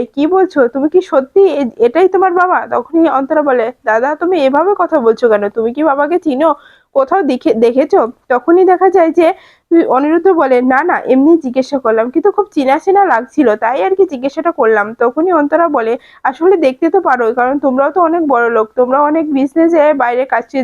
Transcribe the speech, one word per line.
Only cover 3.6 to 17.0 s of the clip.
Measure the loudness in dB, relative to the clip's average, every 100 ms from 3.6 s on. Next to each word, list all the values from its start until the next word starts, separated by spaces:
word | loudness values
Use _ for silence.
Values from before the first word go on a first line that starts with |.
| -4 -6
"দাদা, | -4 0 0 -2
তুমি | -2 0
এভাবে | 0 0 0
কথা | 0 0 0
বলছো | 0 0 2
কেন? | 0 -2
তুমি | -4 -4
কি | -2
বাবাকে | -2 0 -2 -2
চিনো? | -2 0 0 -2 -8 _ _
কোথাও | -4 0 0
দেখে, | 0 -2 -2
দেখেছো?" | 0 0 0 0 0 0 -6 _
তখনই | -4 2 2
দেখা | 4 4 2
যায় | 2 2
যে, | 2 0 -2 -12 _ _
উম, | 0 2
অনিরুদ্ধ | 0 0 0 0
বলে, | 0 2 0
"না, | 2 0
না, | 0 -4 0
এমনি | 2 4 2
জিজ্ঞাসা | 0 -4 -4 -4
করলাম, | -2 -2 -2
কিন্তু | -2 -2
খুব | -2 -4
চেনা | -2 0 0
চেনা | 0 2
লাগছিল, | 2 0 -4 0 0 0
তাই | -2 -2
আর | -2
কি | 0 0
জিজ্ঞাসাটা | 0 -6 -4 -6
করলাম।" | -2 0 0 -2
তখনই | -2 -2 0 0
অন্তরা | 0 0 0 0
বলে, | -2 -2 -6 -8 -8
"আসলে | -8 0 0 2
দেখতে | 0 0 0
তো | 0